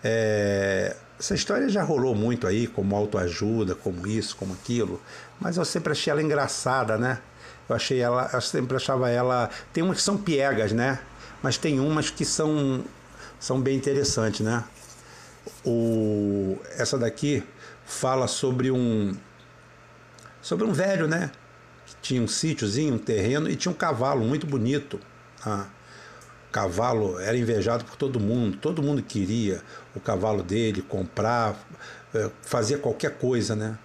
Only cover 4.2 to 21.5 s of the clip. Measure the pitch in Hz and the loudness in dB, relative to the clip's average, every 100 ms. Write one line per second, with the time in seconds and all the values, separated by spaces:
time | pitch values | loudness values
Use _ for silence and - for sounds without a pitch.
4.2 | 101 - 95 95 - 120 101 92 - - | -2 -6 -8 -8 -2 0 0 -4 -10 -18
5.2 | - - - 175 156 175 160 151 - 147 | -18 -8 -4 -2 -2 -2 -2 -2 0 0
6.2 | 156 143 135 - - 131 113 110 123 123 | 2 2 0 0 0 2 2 2 2 0
7.2 | - - - - - 117 - 131 120 123 | -6 -20 -20 -20 -4 -2 2 2 4 2
8.2 | - 127 - 156 123 131 - 131 127 120 | 2 -2 0 -2 0 -2 0 2 2 2
9.2 | 123 127 113 - - - 175 175 - 208 | 2 2 0 -4 -6 0 0 2 0 0
10.2 | 190 143 139 113 107 113 127 131 - - | 2 2 4 2 2 2 2 0 -6 -18
11.2 | - - 131 127 165 139 139 156 151 - | -18 -4 -2 0 2 2 2 2 0 -2
12.2 | 147 - 156 151 139 127 - - - - | -2 0 2 2 2 0 -4 -14 -20 -18
13.2 | - - - 131 131 135 143 139 123 - | -18 -14 -4 0 2 2 2 0 0 2
14.2 | 110 104 107 117 113 - - - - - | 0 0 0 0 -2 -14 -20 -20 -20 -20
15.2 | - - - - 131 117 117 113 107 104 | -20 -20 -20 -8 -2 2 2 2 2 2
16.2 | 104 101 95 95 - - 120 135 117 - | 2 2 0 -2 -8 -4 -2 0 0 0
17.2 | 147 135 - - - - - - 131 131 | 0 0 -2 -16 -20 -20 -12 -2 0 2
18.2 | 123 - 135 127 127 127 120 110 101 95 | 2 0 0 2 2 2 2 2 0 -4
19.2 | - - - - - - - - - - | -10 -20 -20 -20 -20 -20 -20 -20 -20 -20
20.2 | - - - 170 220 151 190 196 156 165 | -20 -16 -4 -2 0 2 2 2 2 0
21.2 | 165 - - | -2 -6 -20